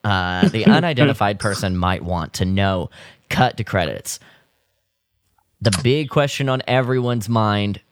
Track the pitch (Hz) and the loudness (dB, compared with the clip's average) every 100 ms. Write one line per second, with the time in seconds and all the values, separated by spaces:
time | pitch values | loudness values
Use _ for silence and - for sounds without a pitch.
0 | 104 95 90 90 180 113 202 160 170 127 | -2 0 0 2 2 4 4 4 2 2
1 | - - 101 98 107 98 98 90 90 92 | 2 2 0 0 -4 -2 -2 0 0 0
2 | 85 87 80 - 92 95 98 95 76 - | -2 -4 -4 -2 0 2 0 0 -4 -10
3 | - - - - 113 - 107 98 80 50 | -20 -20 -6 0 0 0 -4 -2 -2 -6
4 | - - - _ _ _ _ _ _ _ | -10 -14 -16 _ _ _ _ _ _ _
5 | _ _ _ _ _ _ 113 101 120 143 | _ _ _ _ _ _ 0 0 2 0
6 | 143 151 143 - 135 131 - 127 123 127 | 0 0 0 -2 -2 -2 0 0 2 0
7 | 120 120 104 117 107 104 104 98 - | 0 -2 0 2 2 2 -2 -6 -12